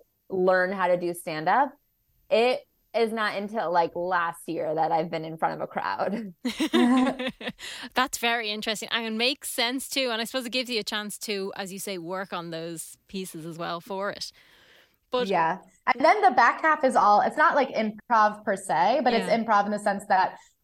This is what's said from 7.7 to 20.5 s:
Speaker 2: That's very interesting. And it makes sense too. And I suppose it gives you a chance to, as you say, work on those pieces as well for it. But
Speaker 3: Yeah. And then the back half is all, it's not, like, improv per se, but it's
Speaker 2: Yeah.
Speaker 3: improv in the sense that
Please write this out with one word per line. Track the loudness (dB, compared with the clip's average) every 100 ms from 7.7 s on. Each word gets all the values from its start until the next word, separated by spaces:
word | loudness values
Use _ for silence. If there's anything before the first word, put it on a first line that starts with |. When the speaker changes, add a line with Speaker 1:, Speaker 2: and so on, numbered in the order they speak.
| -14 -6
Speaker 2:
That's | -2 -2 -2
very | -2 -2 -4
interesting. | -6 -6 -6 -4
And | -4 -4
it |
makes | -2 -2 -2 -6
sense | -4 -2 -4 -4
too. | -2 -2
And | -2
I | -4
suppose | -6 -4
it |
gives | -4 -4
you | -4
a |
chance | -4 -6 -8 -10
to, | -6 -6 -6 -8
as | -10
you | -10
say, | -8 -8
work | -8 -8 -6
on | -8 -8
those | -8 -8 -10 -12 -18 _
pieces | -10 -10 -10 -12
as | -8
well | -8 -8
for | -8 -6 -6
it. | -8 -12 -14 _ _ _ _ _ _ _
But | -2 0
Speaker 3:
Yeah. | 2 2 -2 -8 _ -2
And | 4
then | 4 6
the | 4
back | 6 4 4
half | 2 2
is | 2 4
all, | 6 6
it's | 4 4
not, | 4 4
like, | 2
improv | 0 -4 -4 0 4 4 2
per | -4 -4
se, | 0 2 4 4
but | 2
it's | 2 2
Speaker 2:
Yeah. | 0
Speaker 3:
improv | 4 2 2
in |
the | 0
sense | -2 -2 2
that | 4 4 -2 _